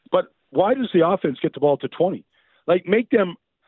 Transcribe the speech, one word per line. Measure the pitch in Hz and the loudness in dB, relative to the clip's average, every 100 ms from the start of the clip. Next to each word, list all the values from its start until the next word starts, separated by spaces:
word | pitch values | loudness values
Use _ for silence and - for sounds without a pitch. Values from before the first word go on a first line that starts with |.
| _ | _
But | 185 - _ _ | -2 -2 _ _
why | 139 196 | -2 0
does | 269 226 | 0 0
the | 175 165 | 0 2
offense | 196 156 127 | 0 -4 -4
get | 160 | -6
the | 135 | -2
ball | 147 139 | 0 0
to | 127 | -4
twenty? | - 143 120 - _ _ _ - | -4 -4 -4 -14 _ _ _ -2
Like, | 180 180 | -2 0
make | 220 240 | -2 2
them, | 226 185 165 _ _ | 0 0 -6 _ _